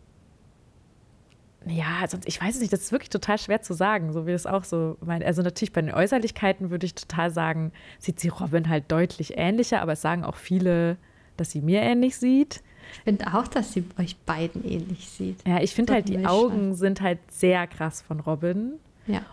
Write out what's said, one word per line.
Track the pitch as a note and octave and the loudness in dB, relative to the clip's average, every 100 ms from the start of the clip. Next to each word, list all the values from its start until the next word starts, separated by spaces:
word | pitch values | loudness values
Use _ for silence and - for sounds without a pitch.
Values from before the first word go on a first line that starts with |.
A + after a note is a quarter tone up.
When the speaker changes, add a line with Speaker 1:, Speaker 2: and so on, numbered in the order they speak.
| _ _ - _ - _ _ _ _ _ _ _ _ _ _ _ E3+ | _ _ -20 _ -20 _ _ _ _ _ _ _ _ _ _ _ -6
Speaker 1:
ja, | E3 D#3+ E3+ F#3 | -4 -2 -2 -4
sonst, | F#3 - | -4 -8
ich | - | -4
weiß | F#3+ | -4
es | B3 | -2
nicht, | A3 | -2
das | F#3+ | -2
ist | - | -2
wirklich | C4 - | -4 -2
total | G3+ - G#3 | -4 -2 -2
schwer | - G#3+ | 0 -2
zu | - | -2
sagen, | E3+ F#3+ G#3 D#3+ | 0 2 2 -2
so | D#3+ D#3+ | -4 -2
wie | |
das | F3+ - | -2 0
auch | G3 | -2
so | F#3 E3+ D#3+ - | -2 -2 -2 -4
mein, | E3 E3+ | -4 0
also | - E3+ | 0 2
natürlich | F3+ F3 A3 | 0 -2 -2
bei | - | 0
den | D#3 | 0
Äußerlichkeiten | - G3 C4 A3 - G3 G3 F#3 | 2 2 2 0 0 0 0 -2
würde | F3 F3 | -4 -4
ich | |
total | - - E3 E3+ | -6 -6 0 0
sagen, | E3 D#3+ D#3+ D#3+ - - - | 2 0 0 -4 -6 -20 -8
sieht | - - | -6 -2
sie | E3+ | -2
Robin | - F3 E3 D#3+ | -2 0 0 2
halt | D#3 C#3+ | 0 2
deutlich | E3 F3+ - D3+ - | 2 2 -2 -8 -2
ähnlicher, | E3+ A3+ A#3+ A#3 | 0 2 2 2
aber | D#3+ | 0
es | D#3 | 0
sagen | D#3 F3 | 0 -2
auch | - - | -4 -8
viele, | - F#3 F3+ E3+ E3+ F3+ - - - - | -2 2 4 4 2 0 -8 -20 -14 -6
dass | D#3+ | -4
sie | D3+ | -2
mir | D3+ G3 | 2 4
ähnlich | A3+ A#3+ B3+ - | 4 4 2 2
sieht. | B3 C4+ D4 - - - - | 4 4 4 -2 -16 -20 -20
Speaker 2:
Ich | - | -6
finde | - G3+ - | 0 0 2
auch, | G3 B3 | 0 0
dass | C4+ G#3 | -2 -2
sie | F#3 F3 - | -4 -4 -4
euch | F3 - | -4 -4
beiden | - D#3+ E3 - | -6 -2 -2 -4
ähnlich | - F3 F3+ F3+ - | -4 -4 -4 -8 -10
sieht. | - F#3+ F#3 F3+ | -8 -8 -4 0
Speaker 1:
Ja, | F3 | 2
ich | G#3 | 2
finde | - A#3+ | 2 2
Speaker 2:
So | |
Speaker 1:
halt, | B3 G3 | 2 2
die | |
Speaker 2:
eine | F#3 | 0
Mischung. | F#3 F#3+ A#3+ | 2 4 4
Speaker 1:
Augen | G#3 G3 F3+ | 2 0 2
sind | G3 F#3+ | 0 2
halt | F#3+ F3 - | 0 -2 -6
sehr | - F#3 F3+ F3 | 2 4 4 0
krass | - D#3+ - | -4 -6 -6
von | - D3+ | -8 -6
Robin. | D#3 D3+ E3+ F#3+ A#3+ D#4 - _ - | -2 0 0 -2 -4 -8 -16 _ -4
Speaker 2:
Ja. | G3 G3+ | -4 -4